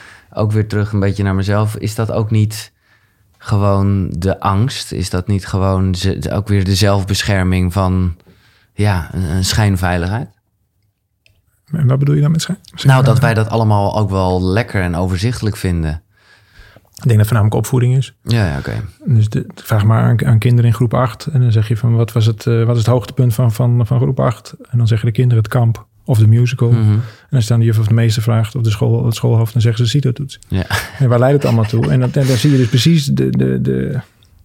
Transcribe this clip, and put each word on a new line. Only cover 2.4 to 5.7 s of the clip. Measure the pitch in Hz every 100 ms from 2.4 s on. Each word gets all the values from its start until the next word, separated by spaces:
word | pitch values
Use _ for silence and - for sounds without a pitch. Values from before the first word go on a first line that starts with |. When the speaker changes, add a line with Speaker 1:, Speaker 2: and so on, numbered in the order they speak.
| 107 107 - _ _ _ _ _ _ _
Speaker 1:
gewoon | - 101 101 98 98 98 90 85
de | 92 -
angst? | 101 98 110 - -
Is | - 90
dat | 90 90
niet | 98 -
gewoon | 98 95